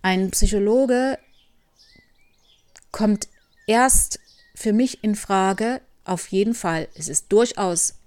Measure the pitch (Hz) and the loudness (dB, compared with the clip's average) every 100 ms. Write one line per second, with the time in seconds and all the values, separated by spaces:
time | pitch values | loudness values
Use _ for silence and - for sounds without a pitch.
0 | 190 190 190 - - 208 202 240 262 247 | 0 0 0 -2 -2 -2 0 0 0 -2
1 | 262 262 _ _ _ _ _ _ _ - | -2 -6 _ _ _ _ _ _ _ -20
2 | _ _ _ _ _ _ _ - _ - | _ _ _ _ _ _ _ -20 _ -2
3 | 214 208 - _ _ _ - 226 262 - | 0 0 -4 _ _ _ 0 2 4 4
4 | - - _ _ _ - 220 214 254 - | 2 -6 _ _ _ -6 0 2 2 -2
5 | 214 208 - 196 190 190 220 262 _ _ | -4 -4 0 2 2 0 -2 -4 _ _
6 | - 175 - 190 208 233 185 160 - - | -6 -6 -2 0 0 0 -2 -4 -6 -10
7 | 156 147 - 208 240 - 190 170 - - | -6 -6 2 2 2 0 -2 0 -2 -6